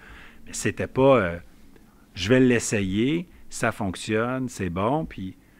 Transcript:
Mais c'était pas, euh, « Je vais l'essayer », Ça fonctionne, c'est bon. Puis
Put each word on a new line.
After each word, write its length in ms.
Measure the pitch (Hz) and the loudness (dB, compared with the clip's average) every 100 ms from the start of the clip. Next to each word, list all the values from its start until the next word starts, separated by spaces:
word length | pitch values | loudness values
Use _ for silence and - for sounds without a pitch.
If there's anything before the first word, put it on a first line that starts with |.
| - - - - - | -18 -20 -20 -20 -14
Mais 60 | |
c'était 360 | - 110 92 92 | -6 -4 -4 -4
pas, 300 | - 135 127 | 4 6 6
euh, « 180 | 90 85 - - - - - _ _ - | 4 -4 -14 -20 -20 -20 -20 _ _ -4
Je 120 | 92 | 4
vais 100 | 127 | 6
l'essayer », 880 | 127 117 - 110 95 98 123 165 180 - - | 6 4 0 -2 0 0 0 -2 -6 -16 -16
Ça 220 | - 113 | -4 -4
fonctionne, 760 | - 101 87 - 107 120 131 127 | -2 -6 -6 -4 -2 -2 -4 -6
c'est 220 | - 92 | -6 -6
bon. 340 | 85 107 151 | -2 -2 -2
Puis 320 | 160 - 95 - _ | -6 -10 -12 -12 _